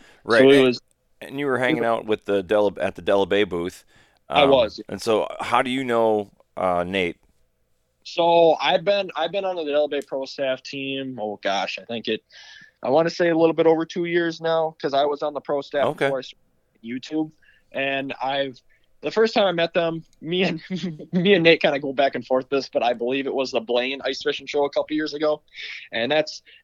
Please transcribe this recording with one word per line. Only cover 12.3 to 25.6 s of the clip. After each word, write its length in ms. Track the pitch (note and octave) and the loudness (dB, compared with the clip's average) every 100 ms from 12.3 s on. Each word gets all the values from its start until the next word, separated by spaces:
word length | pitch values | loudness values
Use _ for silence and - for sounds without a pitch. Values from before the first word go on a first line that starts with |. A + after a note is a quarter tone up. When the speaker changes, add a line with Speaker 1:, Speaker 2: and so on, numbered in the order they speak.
| - - - - _ | -20 -20 -20 -20 _
Speaker 2:
I 60 | - | 0
wanna 200 | C#3+ E3 | 2 2
say 200 | E3+ F3 | 2 2
a 80 | E3 | 4
little 160 | E3 | 4
bit 140 | D#3 E3 | 4 4
over 180 | D#3 D#3+ | 2 0
two 180 | F#3 | -4
years 380 | E3+ E3+ E3+ E3 | -2 -2 -2 -4
now, 340 | E3 D#3+ D#3+ D#3+ | -2 0 -2 -4
'cause 120 | D3+ | -2
I 120 | C#3 D3 | 0 0
was 160 | C#3+ | -2
on 120 | D3+ | -6
the 80 | C#3+ | -6
pro 200 | - C#3+ | -4 -4
staff 240 | - D3 B2 | -4 -2 -2
Speaker 1:
Okay. 220 | D3+ C#3+ | 0 -2
Speaker 2:
before 120 | C3+ | -2
I 20 | |
started 200 | - - _ _ _ _ | -8 -18 _ _ _ _
YouTube. 480 | A2+ B2+ - D#3 D#3 - _ _ _ | -12 -12 -6 -4 -6 -10 _ _ _
And 440 | - C3+ C3+ C3+ - | -6 -4 -4 -6 -6
I've, 400 | C3 C#3 C#3 B2 _ _ _ _ | -4 -2 -4 -8 _ _ _ _
the 100 | D3 | -4
first 240 | G#3+ A3+ A#3 | 2 2 2
time 100 | G3 | 0
I 60 | |
met 240 | E3+ E3+ F3+ | 0 0 0
them, 280 | E3 E3 - _ | -2 -4 -10 _
me 200 | D#3 F3+ | -6 -2
and, 180 | F#3 D#3+ - | -2 -4 -8
<laughs> 460 | F3+ F#3 D3+ - | -8 -8 -10 -4
me 240 | F3+ F#3 F#3 | 0 4 6
and 80 | |
Nate 180 | E3 E3 | 6 6
kinda 160 | E3+ C#3 | 4 0
go 160 | C#3 | -2
back 220 | C3+ C#3 B2+ | 0 0 0
and 100 | - | 0
forth 240 | C3 B2+ | -2 0
this, 180 | C#3 B2+ | -2 -2
but 140 | B2+ | -2
I 120 | A#2 | 0
believe 340 | A2+ A#2+ C#3 C3+ | 0 -2 -2 -2
it 60 | |
was 180 | A#2 B2+ | -4 -2
the 80 | B2+ | -4
Blaine 420 | A2+ B2 B2+ C#3 C3 | -2 -2 -2 -4 -6
Ice 180 | C3+ | -4
Fishing 240 | D3 C#3 C3+ | -4 -6 -4
Show 180 | D3 C#3+ | -2 0
a 60 | |
couple 240 | D3+ C#3 D3+ | -2 -2 -2
years 180 | D3+ | -4
ago. 300 | D3 D#3 D3+ _ - | -2 -2 -2 _ -16